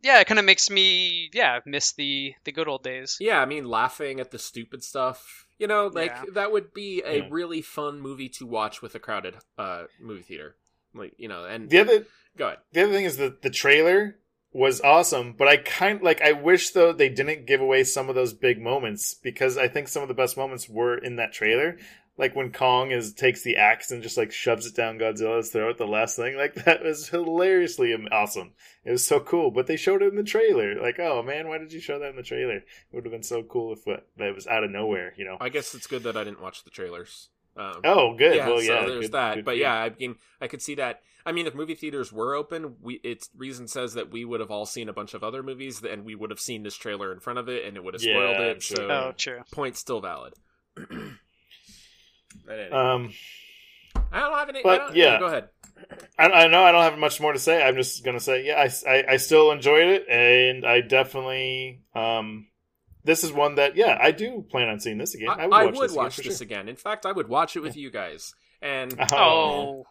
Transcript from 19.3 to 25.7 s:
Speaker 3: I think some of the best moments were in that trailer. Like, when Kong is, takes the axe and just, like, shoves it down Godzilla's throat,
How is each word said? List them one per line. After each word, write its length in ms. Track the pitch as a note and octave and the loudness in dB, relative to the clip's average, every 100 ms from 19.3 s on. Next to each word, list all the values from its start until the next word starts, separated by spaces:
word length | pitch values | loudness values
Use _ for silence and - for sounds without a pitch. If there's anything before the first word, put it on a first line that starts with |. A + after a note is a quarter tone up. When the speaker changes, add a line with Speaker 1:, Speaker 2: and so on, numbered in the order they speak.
| - C3 B2+ | -2 -2 0
Speaker 3:
I 100 | B2 | -2
think 200 | D3 C3+ | -2 -6
some 120 | D#3 | -8
of 60 | C#3 | -6
the 60 | |
best 240 | B2+ B2 - | -2 -2 -2
moments 320 | C3+ B2+ - | -8 -8 -10
were 260 | A2 B2 A#2+ | -4 -2 -2
in 200 | B2+ A#2+ | -6 -6
that 180 | A2+ | -8
trailer. 420 | - G#2+ A#2 D#3+ E3+ - - _ - | -2 0 2 0 -6 -18 -20 _ -4
Like, 200 | C3+ C#3 | -2 -2
when 160 | B2+ | -8
Kong 400 | - C3 B2 C3 | 0 2 2 2
is, 200 | B2 G#2+ | -4 -6
takes 300 | - B2+ B2 | 0 0 0
the 140 | B2 A#2 | -2 4
axe 340 | G#2 A2+ - | 4 2 -4
and 100 | A#2+ | -10
just, 160 | A2+ A#2+ | -6 -4
like, 140 | G#2+ | -4
shoves 360 | - - A2+ A2+ | -2 0 0 -2
it 100 | G#2+ | -4
down 240 | A2+ A2 | -4 -2
Godzilla's 500 | A2+ G#2+ A2 A#2 A2 | -4 -2 -2 -2 -2
throat, 280 | A2+ A2 | -2 -2